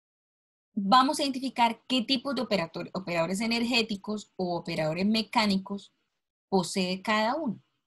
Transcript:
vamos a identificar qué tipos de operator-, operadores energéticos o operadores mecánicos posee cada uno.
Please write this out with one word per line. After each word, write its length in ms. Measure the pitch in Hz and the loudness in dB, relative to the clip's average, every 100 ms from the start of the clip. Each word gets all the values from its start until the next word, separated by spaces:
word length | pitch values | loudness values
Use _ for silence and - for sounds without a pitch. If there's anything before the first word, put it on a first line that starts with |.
| _ _ _ _ _ _ _ | _ _ _ _ _ _ _
vamos 460 | - 196 254 262 302 | -6 4 6 6 2
a 40 | |
identificar 580 | 277 262 262 - 233 226 _ | -2 -2 -6 0 0 0 _
qué 140 | 262 | 0
tipos 340 | 220 269 277 262 | 2 -2 0 -4
de 60 | |
operator-, 480 | 233 196 165 185 170 | 0 0 -2 -6 -8
operadores 480 | 190 185 170 165 190 | -8 -4 -2 0 0
energéticos 880 | 226 233 233 247 226 196 - 214 - - | -2 0 0 0 0 -4 -6 -8 -8 -6
o 220 | 180 175 | -4 -4
operadores 480 | 170 165 156 160 202 | -4 -2 -2 0 0
mecánicos 880 | 220 220 247 214 190 190 202 - _ _ _ _ _ _ | 0 0 2 2 2 -2 -10 -12 _ _ _ _ _ _
posee 520 | 196 175 196 180 185 | 0 0 -2 -2 -4
cada 340 | 190 214 214 294 | -2 0 0 -2
uno. 260 | 294 139 _ _ | -4 -6 _ _